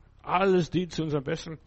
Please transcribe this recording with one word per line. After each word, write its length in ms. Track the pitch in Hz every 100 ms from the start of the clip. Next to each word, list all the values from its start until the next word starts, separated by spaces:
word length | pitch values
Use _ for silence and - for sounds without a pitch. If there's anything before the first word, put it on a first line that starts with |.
| - _
Alles 460 | - 175 196 180 151
dient 240 | 160 175
zu 120 | -
unserem 200 | 156 147
Besten. 340 | 135 160 170 156